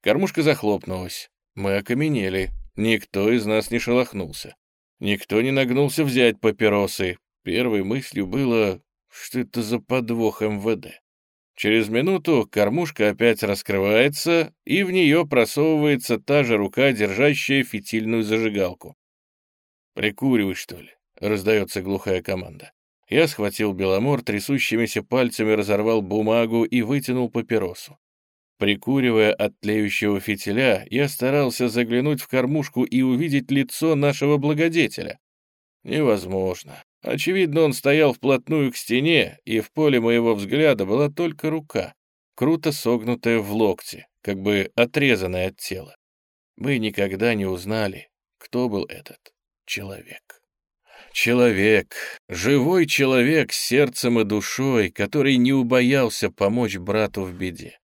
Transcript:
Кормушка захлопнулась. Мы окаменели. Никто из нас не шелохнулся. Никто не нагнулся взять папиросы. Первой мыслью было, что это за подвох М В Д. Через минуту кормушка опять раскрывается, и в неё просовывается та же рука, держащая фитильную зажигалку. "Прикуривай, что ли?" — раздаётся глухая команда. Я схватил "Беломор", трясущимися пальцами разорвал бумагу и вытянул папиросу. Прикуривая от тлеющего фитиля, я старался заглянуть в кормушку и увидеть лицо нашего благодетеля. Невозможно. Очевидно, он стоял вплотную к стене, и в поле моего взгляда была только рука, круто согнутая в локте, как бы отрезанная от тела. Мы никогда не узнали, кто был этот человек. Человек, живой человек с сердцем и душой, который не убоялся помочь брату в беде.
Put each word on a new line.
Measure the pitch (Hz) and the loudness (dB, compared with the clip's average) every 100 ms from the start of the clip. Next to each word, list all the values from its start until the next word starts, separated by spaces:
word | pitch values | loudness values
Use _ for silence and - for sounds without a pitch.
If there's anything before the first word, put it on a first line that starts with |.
Кормушка | - 131 190 - | 0 0 0 0
захлопнулась. | 156 139 107 98 - 92 90 - - _ _ | 0 2 0 -2 -4 -10 -10 -14 -16 _ _
Мы | - 98 98 | -6 -2 -2
окаменели. | 101 123 156 139 95 95 92 - - - | -2 -2 0 0 0 -2 -4 -6 -12 -4
Никто | 110 110 - 98 104 | 0 0 -2 -2 2
из | 120 | 2
нас | 107 110 107 | 0 -2 0
не | 117 | -4
шелохнулся. | 120 120 123 104 82 - - - _ _ _ _ | 0 0 0 -6 -10 -10 -18 -20 _ _ _ _
Никто | 101 101 - 107 | -4 -4 0 0
не | 123 | 2
нагнулся | 135 131 127 143 147 | 0 0 0 0 0
взять | 147 127 120 104 | 0 4 2 4
папиросы. | 110 101 110 104 98 - 92 90 _ _ | -2 2 2 2 0 -2 -4 -6 _ _
Первой | - 90 123 107 | -4 -2 0 0
мыслью | 95 127 139 101 95 | -2 -4 -6 -6 -4
было, | 117 135 113 104 92 _ _ _ | -2 0 2 2 -2 _ _ _
что | - - 127 | -20 -10 -8
это | 123 120 | -6 -6
за | 107 120 | -4 -4
подвох | - 127 117 117 113 - | -2 -4 -2 0 -2 0
М | 107 104 | -4 -2
В | 104 107 | -2 -4
Д. | - - _ _ _ _ _ - | -6 -20 _ _ _ _ _ -4
Через | 107 113 107 | 0 2 2
минуту | 113 156 190 156 147 107 | 0 0 0 2 2 2
кормушка | - 104 139 170 - 104 | 0 2 2 -4 0 0
опять | 98 117 110 | 4 2 2
раскрывается, | 104 98 - 98 98 107 139 147 165 170 160 _ | -2 -4 -2 -2 2 4 2 0 0 0 0 _
и | - 165 | -2 -2
в | 190 | 0
неё | 185 165 156 | 2 4 4
просовывается | 160 135 110 - 156 156 147 139 - - | 2 2 2 2 2 2 2 0 0 -4
та | - 147 | 2 2
же | 127 110 | 2 2
рука, | 98 - 135 | 0 2 2
держащая | 110 104 98 147 147 - 139 | 2 -2 2 2 2 0 0
фитильную | 131 107 98 113 110 117 | 0 -6 -4 -4 0 -2
зажигалку. | 107 110 113 101 90 - - - _ _ _ _ _ _ _ _ _ | 0 0 0 0 -2 -4 -20 -20 _ _ _ _ _ _ _ _ _
"Прикуривай, | - 104 104 135 120 98 | -4 -4 0 0 2 0
что | 90 - 87 | -4 -12 -16
ли?" — | - _ _ _ | -18 _ _ _
раздаётся | 104 107 95 107 95 101 | -4 -2 0 0 0 -6
глухая | 92 98 - 92 | -4 -4 -2 -4
команда. | 87 95 90 78 - _ _ _ _ | -4 -8 -8 -16 -20 _ _ _ _
Я | 131 160 | 0 0
схватил | - 104 - 107 | 0 -4 -2 -4
"Беломор", | 92 95 95 123 135 | 0 0 0 0 -2
трясущимися | - 104 - 139 - 113 113 110 | -2 -6 -2 -2 0 0 -2 -4
пальцами | 101 127 123 113 110 | -2 0 0 0 0
разорвал | 107 101 104 107 113 | 2 2 0 2 0
бумагу | 95 104 110 117 113 117 | 0 -2 2 2 2 0
и | 113 123 | 0 0
вытянул | 110 143 135 127 120 | 0 -2 -2 -4 -2
папиросу. | 117 107 113 92 90 - - _ _ _ _ _ _ | -4 -2 -2 -2 -8 -18 -20 _ _ _ _ _ _
Прикуривая | 101 101 - 139 127 113 104 | -2 0 0 0 2 4 4
от | - 104 - | 2 -2 -4
тлеющего | 104 107 104 - 104 101 | -4 -2 0 0 0 0
фитиля, | 101 101 - 104 131 95 - | -2 -4 -2 0 2 0 -2
я | 120 143 | -2 -2
старался | - 123 143 135 117 123 | -2 0 2 0 0 -2
заглянуть | 117 117 120 139 143 | 0 0 0 0 -2
в | - | -2
кормушку | 131 123 151 147 - | -2 0 -2 -2 -4
и | 123 123 | 0 2
увидеть | 131 127 165 139 127 | 2 0 0 -2 0
лицо | 139 135 - 160 | 0 0 -2 0
нашего | 151 143 143 143 147 | 2 2 2 2 2
благодетеля. | 147 151 165 165 131 - 85 - _ _ _ _ _ _ | 2 0 2 2 0 -2 -12 -12 _ _ _ _ _ _
Невозможно. | - 147 143 104 90 95 95 92 76 - - _ | -6 0 2 0 0 -4 -2 -4 -12 -20 -20 _
Очевидно, | - 131 175 190 175 147 | -6 -4 -2 0 0 2
он | 160 | 2
стоял | 127 139 147 147 | 2 2 4 4
вплотную | 120 131 135 - 156 135 | 2 0 0 0 0 0
к | 120 | -4
стене, | - 123 151 165 101 - | -2 0 2 2 0 -6
и | - 110 | -4 -4
в | - | -4
поле | - 151 131 | 0 2 2
моего | 117 117 117 | 2 2 2
взгляда | 107 98 135 156 120 95 | 0 -2 2 2 2 0
была | 113 147 | 0 0
только | 147 175 151 156 | -2 -6 -4 -4
рука, | 160 151 110 76 _ _ _ _ | -4 -6 -8 -8 _ _ _ _
круто | - 131 165 160 | -2 0 2 0
согнутая | 147 113 120 110 120 117 117 | -2 0 0 0 -2 0 0
в | 101 | 0
локте, | 107 107 90 - - - _ | 0 2 0 -6 -18 -20 _
как | - 98 | -6 -4
бы | 98 104 92 | 0 0 0
отрезанная | - 120 - 139 107 92 92 92 | 0 0 2 2 2 0 -4 -4
от | 95 | -6
тела. | - 92 73 - _ _ _ _ _ _ | -12 -10 -12 -20 _ _ _ _ _ _
Мы | 123 135 | -4 -2
никогда | 107 101 98 95 117 | -2 -2 -4 0 0
не | 110 | 0
узнали, | 95 92 95 110 104 98 - _ _ _ | -2 -6 -4 -4 -4 -6 -18 _ _ _
кто | - 120 123 | -8 -4 -2
был | 101 - | -4 -6
этот | - - - _ _ _ _ - | -12 -20 -20 _ _ _ _ -10
человек. | 101 98 98 - - _ - _ _ _ _ _ - - | -10 -10 -14 -18 -20 _ -20 _ _ _ _ _ -20 -10
Человек, | - 117 123 123 98 104 107 - - - - _ | -2 2 4 4 4 4 4 2 -10 -14 -14 _
живой | 87 101 143 131 185 151 | -4 2 2 4 2 2
человек | - 135 131 123 156 120 | 2 2 4 4 2 0
с | - | -4
сердцем | - 123 139 - 127 117 | 0 2 2 0 0 2
и | |
душой, | 107 107 - - 135 123 95 | 2 0 -4 -4 0 2 0
который | - 101 151 139 131 | -2 -4 0 2 4
не | 123 | 4
убоялся | 135 120 127 123 139 120 - 101 | 2 2 2 4 2 0 -2 -6
помочь | - 98 117 117 95 | 0 0 2 -2 -4
брату | 90 104 104 - | -4 -2 -2 -4
в | 95 | -8
беде. | 90 92 82 85 - | -6 -8 -8 -16 -18